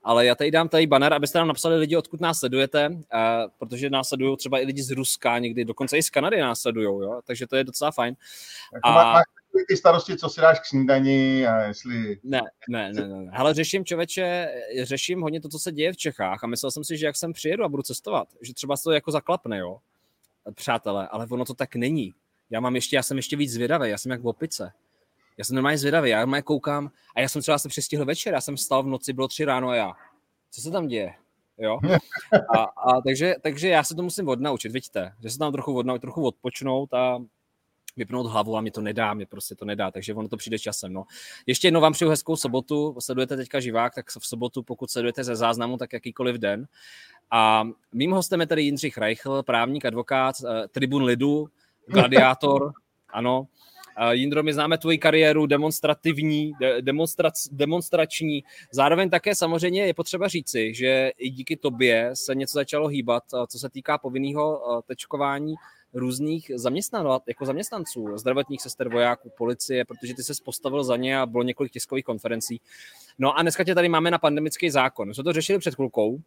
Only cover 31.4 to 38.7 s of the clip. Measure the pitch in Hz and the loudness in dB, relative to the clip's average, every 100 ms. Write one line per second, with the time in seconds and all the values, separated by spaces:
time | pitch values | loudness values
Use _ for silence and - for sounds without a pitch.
31.4 | _ _ 110 117 165 180 - - - 220 | _ _ -4 -2 2 2 2 -14 2 2
32.4 | - 113 110 - 120 127 131 135 175 185 | 4 2 2 0 2 4 2 0 0 0
33.4 | 156 143 185 165 143 165 180 - 170 123 | -4 -2 4 4 4 -4 -6 -4 -2 -2
34.4 | 147 127 113 123 - 104 92 104 113 127 | -2 -2 -4 -8 -6 -8 -8 -10 -12 -4
35.4 | 151 139 127 127 123 127 127 165 135 - | -4 -4 -4 -2 -2 -4 -6 -2 -2 -2
36.4 | 127 - 135 131 139 123 127 123 120 _ | -10 -6 -2 -2 0 0 0 0 -6 _
37.4 | _ _ _ _ - - 104 127 117 110 | _ _ _ _ -20 -10 -6 -4 -2 0
38.4 | 104 110 110 | 0 -2 -4